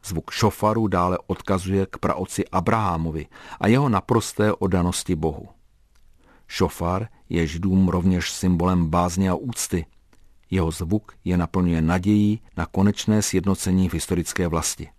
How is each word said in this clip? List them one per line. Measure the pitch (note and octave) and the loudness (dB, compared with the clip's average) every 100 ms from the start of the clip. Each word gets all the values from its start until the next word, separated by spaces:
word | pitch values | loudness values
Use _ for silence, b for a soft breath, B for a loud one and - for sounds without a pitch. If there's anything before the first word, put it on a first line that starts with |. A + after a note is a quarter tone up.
| - | -6
zvuk | E2 - | -8 -6
šofaru | - A2 - G#2+ A2 A2 | 0 0 2 0 2 2
dále | F#2 F2+ F2+ - | 2 2 -2 -4
odkazuje | F2+ - F#2+ F#2+ G2 F#2+ | -8 -2 -2 0 -2 -2
k | - | -2
praotci | - - - - - | -2 -2 -4 -4 -2
Abrahamovi | F#2 E2+ A2+ G#2 E2 E2 D#2 D2+ B B B | -2 0 0 0 -2 -2 -4 -10 B B B
a | G2 | 2
jeho | B2 C#3+ | 4 4
naprosté | G2+ - A#2 - - G#2 | 0 2 0 0 0 0
oddanosti | - G2 F#2 F2 F2 - E2+ | 2 0 2 2 -2 -4 -2
Bohu. | D#2 D2+ - - _ _ _ _ - _ b b b | -2 -4 -14 -20 _ _ _ _ -20 _ b b b
Šofar | - F#2 - E2+ F#2 A2 b b | -2 -2 0 -2 -2 -4 b b
je | E2+ E2 | -2 -2
Židům | E2 F#2+ F#2+ F#2 | -2 2 4 4
rovněž | F2 F2+ F2+ E2+ | 2 2 2 -2
symbolem | - F#2 F2 F2+ F#2 E2 | -2 0 2 2 2 2
bázně | F2 F2+ E2+ F#2+ | 2 0 0 0
a | F2+ | 0
úcty. | B2 A2+ - F2+ D#2 _ _ - - - _ | -4 -8 -4 -4 -6 _ _ -20 -20 -20 _
Jeho | F#2+ E2 | -2 0
zvuk | D#2+ E2 G#2+ - - | -2 -2 -2 -4 -10
je | - F2+ | -2 0
naplňuje | E2+ F#2+ F2+ D#2+ | 0 0 2 2
nadějí | D#2 F2+ F#2 G#2 G#2 G#2+ - - | 2 2 2 4 4 0 -6 -8
na | E2 | -6
konečné | - G2+ G#2 - G#2+ | 2 2 2 0 0
sjednocení | G2+ F#2 F2+ F#2+ - F#2 F#2 | 2 0 0 0 2 2 2
v | |
historické | E2 - F2 E2 - F2 | -2 -2 -2 -2 -2 -2
vlasti. | D#2+ D#2+ - C#2+ | 0 -4 -6 -12